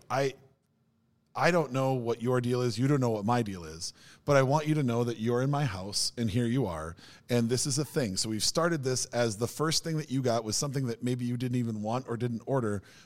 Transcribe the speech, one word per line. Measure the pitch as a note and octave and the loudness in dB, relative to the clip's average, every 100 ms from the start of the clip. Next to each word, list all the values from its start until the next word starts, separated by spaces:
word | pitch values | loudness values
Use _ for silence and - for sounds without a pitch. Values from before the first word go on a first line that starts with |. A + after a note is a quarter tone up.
| - | -4
I, | B2+ C#3 - - _ _ _ _ _ _ _ _ - | 0 0 -2 -14 _ _ _ _ _ _ _ _ 0
I | D3 | 4
don't | F3 C#3 | 4 2
know | C3 C3 | 2 2
what | C3 A#2 A2+ | 2 0 0
your | A#2 B2+ | 2 2
deal | A#2+ B2 | 2 2
is. | B2 G#2+ | 2 2
You | C3+ | 2
don't | D3 | 4
know | B2 | 2
what | A2 | 0
my | G2+ A#2+ | 2 2
deal | G#2+ F#2 | 0 -4
is. | D#2+ D#2+ - - - - - | -10 -10 -10 -12 -20 -8 2
But | C#3 | 4
I | |
want | C3 D3+ D3+ | 4 2 2
you | D3+ | 2
to | |
know | C3 A#2 A#2+ | 2 2 0
that | A2 | 0
you're | A2 A#2+ | 0 2
in | C3+ | 2
my | C#3+ | 0
house | C#3+ F#2+ G2 G2+ - - | -2 -4 -6 -2 -2 -2
and | A#2 | -2
here | A#2+ A#2 | 0 0
you | B2+ G#2 | 0 0
are. | D#2+ D#2+ D#2+ - - - | -4 -8 -10 -18 -18 -2
And | A#2+ A#2 | 0 2
this | B2 D3+ | 0 0
is | B2+ | -2
a | - | -2
thing. | - A#2 F#2 | -2 -2 -2
So | A2+ | -4
we've | G#2+ | -2
started | - - E3+ E3 | 0 0 0 0
this | C3 B2+ - | -2 -2 -2
as | A#2+ A#2+ G2+ | 0 0 0
the | A#2 | -4
first | - D#3 D3+ | -2 -2 0
thing | E3+ D#3 | -2 -4
that | D3+ | -4
you | C3 | -2
got | B2 A2+ | 0 0
was | A2 G2+ | 0 -2
something | D3 C#3 B2+ | -2 -2 -4
that | A2+ | -2
maybe | A#2+ B2 B2 | -2 -2 -2
you | B2 | -2
didn't | B2+ B2 | -2 -2
even | A#2 G#2+ | -2 -2
want | G#2 B2 C3 | -2 -4 -4
or | A#2 | -4
didn't | A#2+ A#2 - | -4 -4 -2
order, | C3+ A2+ G2+ - - | 0 0 -2 -6 -18